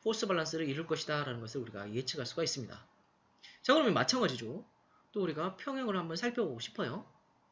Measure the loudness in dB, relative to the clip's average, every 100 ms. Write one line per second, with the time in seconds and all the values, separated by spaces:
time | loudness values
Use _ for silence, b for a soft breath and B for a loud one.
0 | 0 0 2 2 2 0 0 -2 0 -2
1 | 0 0 0 -4 -4 -6 -6 -6 -4 -2
2 | -2 -4 -4 -2 -2 -2 -6 -10 -18 _
3 | _ _ _ _ B B 4 6 8 4
4 | 4 4 2 0 -6 -8 -12 _ b b
5 | _ -2 -2 0 -4 -4 -6 -2 0 0
6 | -2 -2 -2 0 -2 -2 -8 -4 -4 -4
7 | -8 _ _ _ _